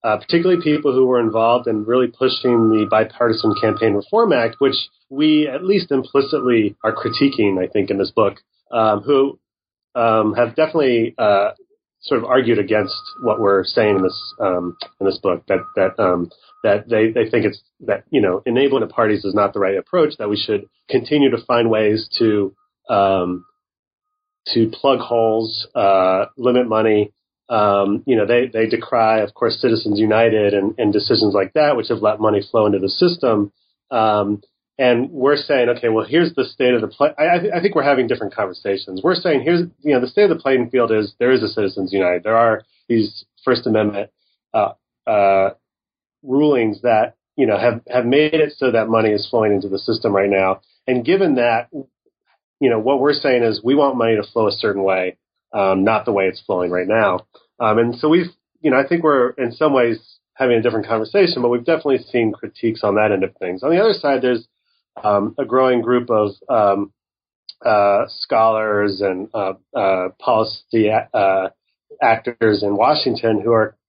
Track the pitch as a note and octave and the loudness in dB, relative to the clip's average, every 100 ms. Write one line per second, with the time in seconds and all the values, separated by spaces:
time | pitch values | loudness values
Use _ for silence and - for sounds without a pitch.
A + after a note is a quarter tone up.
0 | A#2 G#2 - E3+ F3+ F3 D#3+ D3 D3 B2+ | -2 -4 -2 0 2 0 0 0 0 2
1 | B2+ B2+ A2+ A2 A2+ B2 A#2+ A2 G#2+ B2 | 2 2 0 0 2 2 0 -4 -2 0
2 | B2 _ C3 C3 B2+ A#2+ A2+ A2 G#2+ A2 | 0 _ -2 0 0 2 4 2 2 0
3 | A2+ - A#2+ A2+ A2 G#2 A2 A2 A2+ G2+ | 0 -2 -2 0 -2 0 -2 0 0 -2
4 | - A3 A3+ C3+ A2+ - C#3 C3+ - _ | -2 0 2 2 0 0 -2 -2 -10 _
5 | _ C3+ D#3 D#3 D3 C3 F#3 G3+ - C#3 | _ -2 2 2 0 -4 0 0 0 -4
6 | B2+ C#3+ C#3 D3+ B2 A#2+ G#2 - A2 - | 0 -2 0 -2 2 2 0 -2 -6 -4
7 | - A2+ C#3+ C3 G#2 F#2+ F#2 G#2 G2 G2 | -4 0 0 2 0 0 -2 -2 -2 -2
8 | F#2+ - G2+ - _ _ _ A#2+ A2 G#2 | -2 0 0 -2 _ _ _ 0 0 0
9 | A2+ C#3 C#3 - _ _ _ _ _ A#2+ | 0 0 0 -4 _ _ _ _ _ -2
10 | A#2 A2 G#2+ G#2 A#2+ A#2 D#3 E3 C3+ A#2+ | 2 2 2 0 -2 0 0 2 2 2
11 | A2+ - G#2+ G2 G2+ - _ _ _ _ | -2 0 2 2 0 -4 _ _ _ _
12 | - B2+ A2+ B2+ A#2 G#2+ G2 G#2+ G2 - | -4 -4 2 0 2 0 2 0 -2 -8
13 | - - B2 G#2+ G2+ G2 F#2 - G#2+ G2 | -16 -6 -4 0 2 2 0 0 2 2
14 | F#2 - - - G2+ F2+ F2 E2+ - _ | 0 -4 -16 -6 -4 -2 -6 -10 -18 _
15 | G2 F2+ G2 E2+ - F#2+ - - F#2+ - | -4 -2 -4 -4 -2 -4 -2 -2 -2 0
16 | G2 F2 E2+ _ _ _ A2 G2+ G#2 A2 | -2 0 -4 _ _ _ -2 -2 0 0
17 | A2+ A2+ A2 A#2+ G2+ - _ _ - G2+ | 0 0 0 0 -2 -4 _ _ -6 -6
18 | _ C#3 G2+ F#2 - A#2+ C#3 B2+ F#2+ - | _ 0 0 -2 -2 0 0 0 -2 -2
19 | A2 G#2 G2 G2 G2+ G#2 F#2+ G2 - F#3 | 0 0 -2 -2 -2 0 -2 -2 -2 -2
20 | D#3 - G#2+ G#2 - G#2 - _ - C3 | -2 -2 -6 -4 -2 -4 -6 _ -4 -4
21 | B2 D3 C3+ A2+ - A#2+ A#2 G#2+ G#2+ G#2+ | 0 2 2 2 0 0 2 2 2 0
22 | G#2 - A2+ G#2 G2 _ _ _ - G#2+ | -4 0 0 0 -4 _ _ _ -4 0
23 | G2 F#2+ F2+ F2+ - _ _ _ _ _ | 2 0 -2 -6 -12 _ _ _ _ _
24 | _ _ _ _ - A#2+ A2 - C#3 B2 | _ _ _ _ -4 0 0 0 0 0
25 | - A#2 A2+ A2 A2 - - C3 G2 F#2+ | -2 0 0 0 -4 -8 -8 -2 2 2
26 | F#2 F#2 F2 - B2 B2 A#2+ A2 A2 G#2+ | 2 0 -4 -2 0 2 0 0 2 2
27 | G#2 _ _ _ _ A2+ G#2 G2+ G2+ G2+ | 0 _ _ _ _ 0 2 2 0 -2
28 | - A#2 G#2 A#2+ B2 A2+ A2+ A2+ - A#2+ | 0 0 2 0 0 -2 -2 -2 -2 0
29 | A2 A2 G#2 - A#2 - B2+ A2+ A2+ G#2 | 2 2 -2 -2 -4 0 0 0 -2 0
30 | G#2+ A2 A#2 G#2+ G2+ G2+ G2 A2 G#2+ G2+ | 2 2 2 2 2 0 -2 -2 0 0
31 | - A#2 G#2+ G2 F#2+ D#3+ D3 C3 G#2+ A2 | 0 0 2 0 -2 0 0 0 -2 -2
32 | G#2 G#2+ A2 G#2 G2 A#2 G#2+ G2+ F#2+ - | -2 0 0 0 0 0 2 0 -2 0
33 | F3+ E3+ B2+ G#2+ G#2 _ _ _ _ B2 | 0 0 0 0 -2 _ _ _ _ -2
34 | A2 G#2 G2+ G#2 _ _ _ - B2+ A#2+ | 0 0 -2 -6 _ _ _ -2 2 2
35 | C3+ D3+ C3 C#3+ - C#3 A#2+ A#2 A#2+ A2 | -2 -2 0 0 0 0 0 0 0 -2
36 | - D3+ E3 E3+ B2+ - B2+ A#2+ G#2+ - | 0 0 0 -2 -6 -2 0 0 -2 -2
37 | D3 D3+ D#3+ F3 F#3+ F3 F#3 D#3+ C#3 C3 | -2 0 0 0 0 -2 -2 0 0 0
38 | A#2 A#2 G2+ - G2 F2+ G#2 G2 - F#2 | 0 -2 -6 -6 -8 -6 -6 -6 -6 -4
39 | C#3 F3 F3+ C#3+ C3 E3+ E3+ _ D3 C3 | -2 0 0 0 0 0 -2 _ 0 0
40 | B2 - G#3 E3 C3+ C3 A#2 B2+ A2+ A2 | 0 2 2 2 0 0 0 0 2 0
41 | G#2 _ B2 C3 G#2+ - G2 G2+ F#2 G2 | -2 _ 2 2 0 -2 -4 -4 -4 0
42 | F2+ F2+ G2+ A2+ A#2 G#2+ - _ _ A#2 | 0 0 0 2 2 0 -6 _ _ -2
43 | G#2 - - _ - A#2 A#2+ G#2+ G#2 G2+ | -2 -6 -20 _ -2 -2 0 0 0 -4
44 | G2+ _ _ _ _ A2 G2+ - _ _ | -10 _ _ _ _ -2 -2 -6 _ _
45 | - G#2+ G2 G2 G2 - _ _ _ _ | -2 2 4 2 0 -4 _ _ _ _
46 | _ _ C#3 C3+ D3+ C3+ A2+ G2+ B2 A2 | _ _ -4 0 2 2 0 -2 0 2
47 | B2 _ _ - B2 G2 A#2+ A#2 - B2+ | 0 _ _ -2 0 2 0 -2 -4 -4
48 | A#2+ C#3 D3+ D#3+ D3 - C3 A#2 A2 A2+ | 0 2 2 0 -2 0 0 0 0 0
49 | A2 G#2 - A#2 G#2+ G2 G2 G2 - A2+ | 2 -2 -2 0 0 0 -2 -6 -4 -4
50 | A2+ G2 G2 G2 F#2+ F#2+ _ _ - B2 | -2 0 0 0 0 -2 _ _ -4 -4
51 | A#2+ F#3+ F#3 C3 A#2+ A2+ A#2+ D3+ - _ | 0 0 0 0 0 0 -4 -14 -16 _
52 | _ _ _ _ _ _ C3+ A2+ A#2 C#3 | _ _ _ _ _ _ 0 0 0 0
53 | C#3+ C#3+ D3 B2 A#2 G#2 A2+ C#3+ C#3+ B2 | 0 0 0 2 0 0 0 2 2 0
54 | A2+ G#2+ G2+ A#2 G#2+ - A2 G2 F#2+ F#2 | 0 0 -2 -2 -2 0 -4 -2 -2 -2
55 | F#2 - _ _ _ G#2+ G2 F#2+ G2 A2 | -4 -8 _ _ _ -2 0 2 0 0
56 | A2+ G2+ F#2+ F2+ - F2+ F2+ F2+ F2+ A2+ | -2 0 -2 -4 -6 -4 -2 -4 -2 0
57 | G#2 F#2 - _ _ _ A#2 A2 A#2 A#2+ | 0 -2 -8 _ _ _ 0 2 0 -2
58 | D3+ E3+ F3+ _ _ _ D#3 C3 C3+ E3+ | 0 2 0 _ _ _ 0 0 0 0
59 | E3 C#3 B2 - B2 A#2 D3+ C3+ A#2+ A2 | 2 2 0 -2 -8 -2 0 2 0 -2
60 | _ _ _ _ C3 A#2 A#2 G#2+ G#2 A2+ | _ _ _ _ 0 2 0 -2 -4 -4
61 | A2 G3+ F3+ C3 A#2+ A#2+ A#2+ E3 D3 B2+ | -2 0 0 0 -2 0 0 -2 0 -2
62 | A#2+ B2 A2 - G2+ - A#2 A2 G#2 G2+ | 0 -2 -2 -4 -16 -6 -4 -2 -2 2
63 | G#2+ F#2+ F#2 _ F#2 F#2 C3+ F3 A3 G3+ | 2 0 -2 _ -10 -6 0 2 2 0
64 | D3 C3 B2 A#2+ - _ _ _ _ - | 0 0 0 -2 -6 _ _ _ _ -6
65 | G#2+ G2+ G#2 - B2+ B2+ C3 B2 A2+ B2 | 0 0 -2 -6 -2 0 2 0 0 -2
66 | A#2+ A2 G#2 - - A#2+ G#2 G2 G2+ _ | 0 0 0 -4 -4 0 2 0 -4 _
67 | _ _ _ _ - - A#2+ G#2+ G2+ G2+ | _ _ _ _ -20 -6 0 2 2 2
68 | A2+ - - A#2 A2+ A2 A2 G#2 G#2 F#2+ | -2 -10 -4 2 2 2 0 0 -2 -2
69 | G2 F#2 G#2 A2 F#2+ F#2 _ B2+ G2 F#2+ | -4 -4 -8 -6 -6 -8 _ -2 0 0
70 | F#2 _ - A2 A2 - _ A#2 G#2+ A2 | -4 _ 0 0 0 -6 _ 0 2 0
71 | - A2+ G2 F#2+ F#2+ _ _ _ _ - | -2 -2 0 0 -4 _ _ _ _ -4
72 | B2 A2+ - A#2+ A2+ G2+ G2+ G2+ B2 D3 | 0 0 -4 -2 0 0 -2 0 0 0
73 | C3 G#2+ A#2 G#2+ A2+ A2+ G#2+ _ | -2 -2 -2 0 2 0 0 _